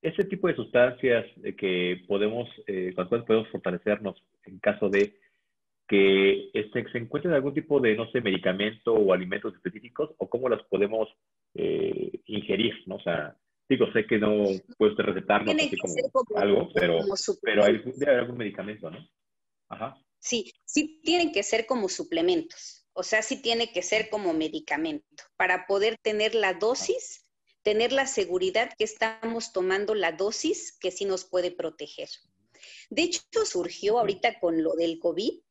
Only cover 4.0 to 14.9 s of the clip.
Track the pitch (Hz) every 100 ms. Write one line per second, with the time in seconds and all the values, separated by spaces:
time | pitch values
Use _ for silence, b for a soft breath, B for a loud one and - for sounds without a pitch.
4 | 107 92 _ _ - 95 - 101 104 98
5 | 101 _ _ _ _ _ _ _ _ 101
6 | 98 98 98 98 - 113 107 123 107 123
7 | 113 - 185 151 135 139 156 143 120 107
8 | 113 127 104 95 92 92 104 107 - 113
9 | 101 92 92 101 113 - 92 104 120 -
10 | 151 - 95 120 127 107 - 95 101 110
11 | 110 _ _ _ _ - 82 80 80 -
12 | - - - 107 - 98 117 - - 92
13 | - 82 76 - _ _ _ 127 110 117
14 | 107 110 107 107 101 95 - - 214